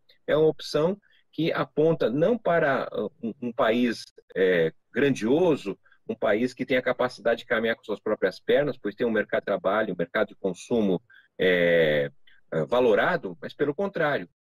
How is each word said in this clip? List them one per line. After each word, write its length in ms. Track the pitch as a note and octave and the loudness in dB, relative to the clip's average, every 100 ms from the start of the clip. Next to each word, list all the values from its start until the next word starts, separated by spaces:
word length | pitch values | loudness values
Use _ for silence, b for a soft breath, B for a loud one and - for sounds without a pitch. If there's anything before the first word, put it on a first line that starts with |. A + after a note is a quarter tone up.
| _ b - | _ b -2
é 80 | |
uma 140 | C#3+ D#3 | 2 2
opção 500 | - - D3+ D#3+ G3+ b b b | 0 -4 -2 0 -2 b b b
que 220 | - E3 | -4 -2
aponta 560 | - - - D#3 D#3+ A#2+ | -2 -4 2 2 2 0
não 300 | B2+ F3 A#3+ | 2 2 2
para, 500 | - E3+ D#3 C3 - | 0 2 2 0 -2
uh, 180 | - G#2 - | -6 -8 -6
um, 260 | A2+ - A#2+ | -10 -8 -10
um 40 | |
país, 540 | A#2 A#2+ A#2+ B2 G#2+ - - _ | 0 2 2 0 -2 -10 -20 _
é, 380 | - F#2 F2+ D#2+ - _ | 0 2 4 0 -2 _
grandioso, 880 | - C#3 B2+ G#2+ C#3+ F3+ C#3+ G2+ F#2 b b - | 0 0 0 0 2 2 0 -4 -10 b b -10
um 60 | |
país 400 | A3+ - G#3 B3 | -4 0 0 0
que 100 | - | -4
tem 140 | B3+ B3+ | -2 -2
a 40 | |
capacidade 580 | F3+ - B2 - A#2 A#2 | -2 -2 -2 -2 -2 -2
de 60 | - | -2
caminhar 300 | A2+ A2+ A2+ | -2 0 -4
com 80 | |
suas 160 | - G2+ | -6 -6
próprias 400 | - G#2 F#2+ - | -4 -2 -2 -4
pernas, 380 | - A#2+ D3 A#2+ | 0 2 2 -4
pois 160 | G#2 | -8
tem 120 | G2+ A#2+ | -4 -2
um 40 | |
mercado 320 | G#2+ G2+ A2 | 0 -2 -4
de 40 | - | -2
trabalho, 440 | F#2+ F2+ G#2 G#2+ | -2 0 -2 -2
um 60 | F2 | -4
mercado 300 | E2+ - G#2 | -4 -2 -4
de 60 | - | -4
consumo, 640 | F#2+ F2 - A#2 G2+ F2+ - b b - | -6 -6 -4 -2 0 -2 -4 b b -2
é, 720 | F#2 F2+ E2+ E2+ D#2+ D2+ C#2+ - - b _ | 0 2 2 4 2 2 -2 -8 -20 b _
é, 100 | E2 | -6
valorado, 720 | D#2 A#2+ B2+ G#2 C#3 F3+ G2 E2+ | -2 2 2 2 2 -2 -6 -12
mas 140 | - | -14
pelo 220 | - C#3+ | -4 -4
contrário. 520 | D3 G3+ G3 D3+ C3 F2+ _ _ | -2 -6 -2 -2 -2 -8 _ _